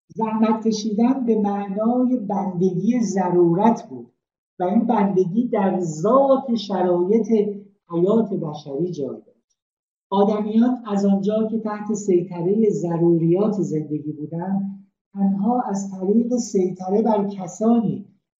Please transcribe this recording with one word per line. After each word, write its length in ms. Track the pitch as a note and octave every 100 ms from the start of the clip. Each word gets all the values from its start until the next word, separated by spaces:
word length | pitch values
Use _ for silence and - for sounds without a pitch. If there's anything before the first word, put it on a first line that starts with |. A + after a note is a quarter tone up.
| _
زحمت 600 | E3 A3 A3 A3 A3 A3
کشیدن 580 | G#3+ A3+ G3+ A#3+ C#4 A#3
به 120 | G#3
معنای 800 | G3+ G3+ G3+ F#3+ A3+ B3+ B3+ B3
بندگی 840 | G3+ F#3+ F#3+ E3+ F#3 E3+ G#3+ B3
ضرورت 880 | G3 G3 F3+ F3 E3+ E3+ A3+ - -
بود 240 | B2+ A#2 _ _ _ _ -
و 60 |
این 220 | F3+ A3+ A#3
بندگی 640 | A3 G3 F3 F3 G#3+ B3
در 320 | G#3 G3 F3+
ذات 720 | E3+ D3+ F#3+ C4 C#4 C4 -
شرایط 720 | A3+ G3 F#3 F3+ F3 F3+ A3+ G#3 A3 G3+ - - _ -
حیات 440 | E3+ F#3 A3+ G3+
بشری 560 | F3+ D#3 D#3 D3 C#3 F3+
جای 260 | D3+ C3 A2 -
داشت. 80 | _ _ _ _ _ _ _ - G3
آدمیان 640 | G3+ G#3 G#3+ A3+ B3+ B3+ G#3+
از 200 | G3 G3
آنجا 420 | F#3+ F#3+ G#3+ A3
که 80 | A3+
تحت 360 | G#3+ G#3 G#3
سیطره 760 | G3+ - F3 E3 F3 E3+ A3 G#3+
ضروریات 840 | D#3 E3+ E3 E3+ E3 E3 F3 G#3+
زندگی 600 | F#3+ D3+ D3+ D3 D3 D3
بودند، 760 | D3 D3 E3 F#3 G3 G3 - - _ _
تنها 480 | G3+ G3 G3 A3 B3
از 300 | G#3+ G3 G3
طریق 460 | F#3+ F#3+ A3+ A#3+ B3
سیطره 680 | - G3 F3+ - F#3 G#3
بر 260 | A#3 G#3 G3+
کسانی 800 | G3 F3 - A3 A#3 F#3+ C3 - _ _